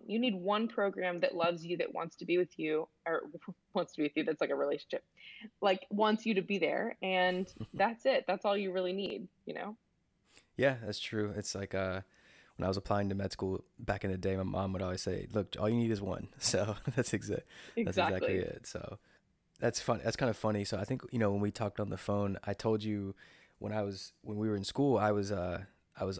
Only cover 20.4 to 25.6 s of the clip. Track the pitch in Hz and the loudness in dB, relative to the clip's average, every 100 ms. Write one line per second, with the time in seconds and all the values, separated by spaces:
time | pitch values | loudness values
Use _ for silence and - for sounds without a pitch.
20.4 | 110 104 101 101 101 131 - 123 104 101 | 0 0 0 -2 -2 -4 -4 2 2 4
21.4 | 104 - 107 - 104 98 - 101 101 95 | 2 0 -4 -2 -4 -4 -2 0 0 -2
22.4 | - 101 117 110 107 104 98 - - - | -4 -2 0 0 0 -2 -4 -8 -16 -20
23.4 | - _ 104 107 101 95 - - - 104 | -20 _ -6 -2 -2 -4 -10 -14 -8 -2
24.4 | 110 104 98 - 139 117 107 104 98 98 | 0 0 0 2 4 6 4 4 2 -2
25.4 | 90 85 | -2 -4